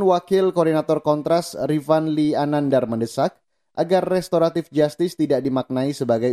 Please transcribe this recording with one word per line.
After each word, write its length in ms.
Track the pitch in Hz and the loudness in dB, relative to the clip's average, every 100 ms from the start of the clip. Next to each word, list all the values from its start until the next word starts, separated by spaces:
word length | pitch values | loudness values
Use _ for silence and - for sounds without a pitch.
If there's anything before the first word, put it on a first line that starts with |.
| 190 | 2
Wakil 480 | 175 - 190 190 175 | 2 0 0 2 2
Koordinator 480 | 160 156 151 151 | 2 0 0 0
Kontras 560 | 151 151 151 165 165 - 135 | 0 0 0 0 -2 -6 -4
Rifan 480 | 151 143 160 160 151 | -2 0 0 2 0
Lee 240 | 151 131 | 0 0
Anandar 480 | 143 147 139 131 117 | 0 0 0 0 0
mendesak 560 | 113 113 - 160 - _ _ _ - | -2 -4 -2 -2 -4 _ _ _ -6
agar 320 | 160 185 180 | 0 0 2
restoratif 640 | 180 170 170 165 160 156 | -2 0 0 0 0 -2
justice 480 | 143 147 - 175 - | 0 0 0 -4 -2
tidak 240 | 147 135 | 0 0
dimaknai 480 | 135 131 - 127 139 | 0 -2 -2 -2 -2
sebagai 400 | 139 123 117 123 | -2 0 0 0